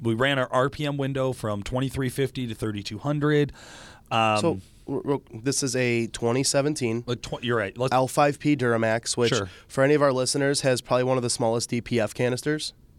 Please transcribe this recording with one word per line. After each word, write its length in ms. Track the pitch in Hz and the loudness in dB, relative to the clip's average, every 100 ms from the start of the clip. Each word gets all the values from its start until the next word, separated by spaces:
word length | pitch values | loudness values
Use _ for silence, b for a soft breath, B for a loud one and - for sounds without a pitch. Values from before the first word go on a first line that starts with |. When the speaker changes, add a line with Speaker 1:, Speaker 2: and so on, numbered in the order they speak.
Speaker 1:
We 140 | 117 | -2
ran 240 | 113 135 139 | 0 2 2
our 100 | 127 | 0
R 160 | 127 135 | 0 0
P 140 | - 147 | -2 -4
M 100 | 143 | -2
window 360 | 135 135 131 | -2 -2 -2
from 300 | 127 110 104 | -2 -4 -4
twenty-three 480 | 98 127 135 131 131 | -4 -4 -4 -2 -4
fifty 360 | - 131 135 123 | -2 -2 -4 -8
to 80 | |
thirty-two 440 | 110 110 104 98 104 | -4 -6 -6 -8 -8
hundred. 540 | 143 147 147 147 143 B B B B B - | -4 0 2 2 2 B B B B B -4
Um, 300 | 117 110 107 | 0 2 2
Speaker 2:
So, 200 | 104 95 - - - | 0 -2 -6 -16 -8
r-, 140 | 135 - | -6 -2
r-, 60 | 139 - | -4 -6
this 300 | 113 123 131 | -8 -4 -2
is 120 | 139 | -2
a 320 | 127 123 117 113 | 0 2 0 -2
twenty 340 | - 117 127 | -2 0 0
seventeen 580 | 135 143 139 151 120 113 120 | 2 0 0 0 -2 -2 -4
Speaker 1:
a 80 | 120 | -6
tw-, 260 | - - | -6 -6
you're 140 | 120 117 | -2 0
right. 200 | 98 107 | -2 -2
Let's 160 | 127 | 0
Speaker 2:
L 140 | 127 131 | 2 2
five 300 | - 147 139 | 2 2 2
P 180 | 151 147 | 0 2
Duramax, 600 | 123 117 113 113 - - | 2 2 2 0 -2 0
which 160 | 120 | 2
Speaker 1:
Sure. 160 | 120 98 B - | 2 -2 B -8
Speaker 2:
for 140 | - | 0
any 120 | 135 | 4
of 80 | 147 | 4
our 100 | 143 | 4
listeners 480 | 127 127 143 139 143 | 2 0 0 0 2
has 200 | 139 123 | 2 0
probably 220 | - 123 | 2 0
one 120 | 127 131 | 2 0
of 60 | |
the 80 | 120 | 0
smallest 400 | - 117 117 - | 0 0 0 -2
D 100 | 120 | -4
P 180 | - 117 | -2 0
F 140 | 107 | 0
canisters. 600 | - 123 123 147 151 - - - | 0 -2 0 -2 -4 -6 -12 -20